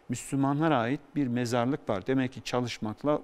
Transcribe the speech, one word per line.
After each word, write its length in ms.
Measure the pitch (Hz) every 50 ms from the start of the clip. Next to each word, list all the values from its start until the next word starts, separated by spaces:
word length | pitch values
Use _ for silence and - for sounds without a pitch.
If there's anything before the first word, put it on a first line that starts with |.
| - -
Müslümanlara 680 | 123 - - - 139 135 139 135 143 143 160 165 147 120
ait 220 | 110 117 139 151 - - -
bir 120 | 147 143 123
mezarlık 640 | 117 123 123 113 123 120 120 127 143 - - -
var. 180 | 107 95 - -
Demek 260 | 131 135 131 120 -
ki 100 | 113 -
çalışmakla, 760 | - - 123 123 117 - - 107 110 107 - - 147 151 147